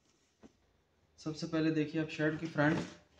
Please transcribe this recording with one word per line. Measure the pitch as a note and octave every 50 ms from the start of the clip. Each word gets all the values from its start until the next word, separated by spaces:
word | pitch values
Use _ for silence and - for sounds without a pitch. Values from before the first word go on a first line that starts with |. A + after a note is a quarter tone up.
| _ _ _ _ _ _ _ _ - - - _ _ _ _ _ _ _ _ _ _ _ _ -
सबसे | - D#3 D#3 - E3+ D#3+
पहले | E3 D#3+ D#3 D#3+ D3+
देखिए | D#3 D3+ D3 - D#3+
आप | D#3 D#3
shirt | - - D3+ D#3 D#3+ D#3
की | E3 D#3+
front, | - D3+ D3 D3+ E3+ F#3 - - - - - _ _ -